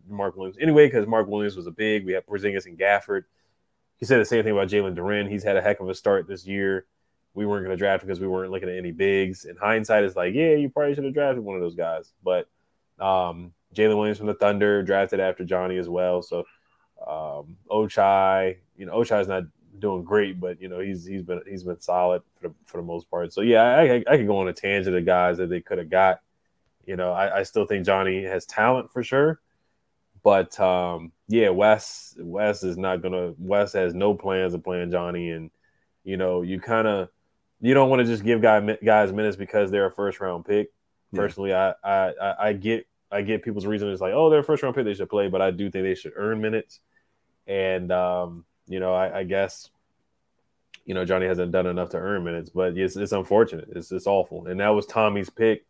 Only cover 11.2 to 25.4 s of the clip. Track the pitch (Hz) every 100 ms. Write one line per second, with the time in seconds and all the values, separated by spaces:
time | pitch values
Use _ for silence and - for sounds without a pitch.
11.2 | 143 127 104 95 87 85 82 82 - _
12.2 | 92 90 85 _ _ _ _ - 98 95
13.2 | 90 85 87 _ _ - 107 104 107 104
14.2 | 107 104 104 104 104 101 95 98 98 98
15.2 | 95 90 90 90 92 92 87 87 90 90
16.2 | 87 87 87 _ _ _ _ - - 78
17.2 | 78 73 73 92 - 107 107 - 98 98
18.2 | 95 95 95 92 _ - 92 104 120 107
19.2 | 95 95 85 _ _ 98 101 92 82 104
20.2 | 101 90 90 87 92 90 98 92 87 98
21.2 | 90 87 - 98 90 85 - 90 90 90
22.2 | - _ 87 80 - 87 85 85 - 87
23.2 | 87 - 113 117 117 135 156 123 110 143
24.2 | 104 98 92 87 98 101 95 90 87 90
25.2 | 90 87